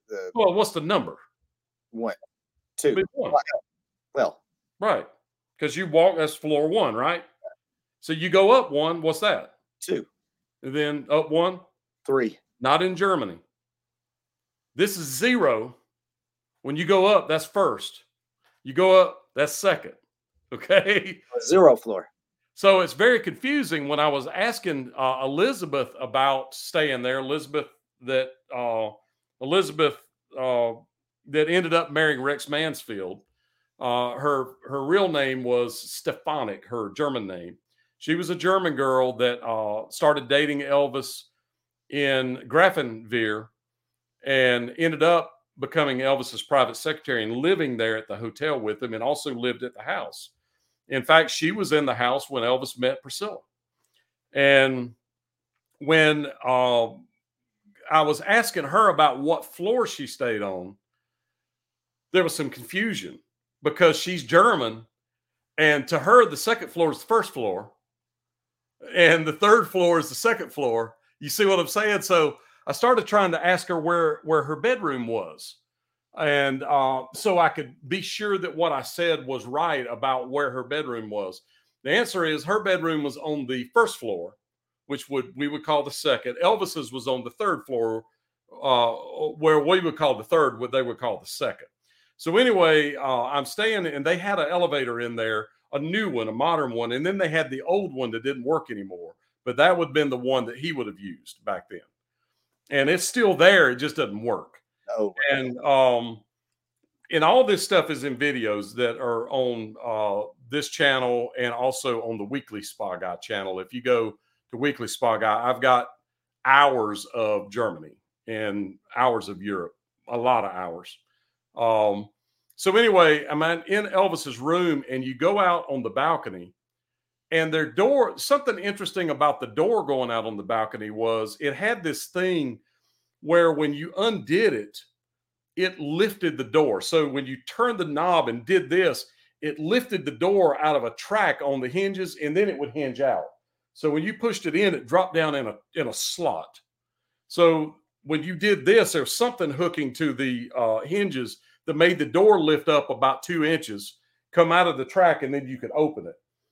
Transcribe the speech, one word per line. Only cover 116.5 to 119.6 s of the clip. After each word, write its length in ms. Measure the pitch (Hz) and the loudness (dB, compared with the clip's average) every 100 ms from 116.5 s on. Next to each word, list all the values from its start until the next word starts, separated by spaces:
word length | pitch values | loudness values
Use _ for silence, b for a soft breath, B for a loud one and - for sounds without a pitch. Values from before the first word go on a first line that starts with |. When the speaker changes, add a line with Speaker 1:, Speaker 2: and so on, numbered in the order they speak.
| 135 143 131 107 101 - | 8 8 4 -2 -4 -8
Speaker 2:
of 380 | 123 110 104 101 | -4 0 -2 -4
Germany 460 | 107 113 85 78 _ _ _ - | -4 -4 -4 -16 _ _ _ -10
and 500 | 110 107 101 98 98 _ - | -6 -4 -4 -6 -12 _ 0
hours 340 | 127 113 98 | 2 2 -4
of 120 | 95 | -10
Europe, 320 | 101 98 | -6 -6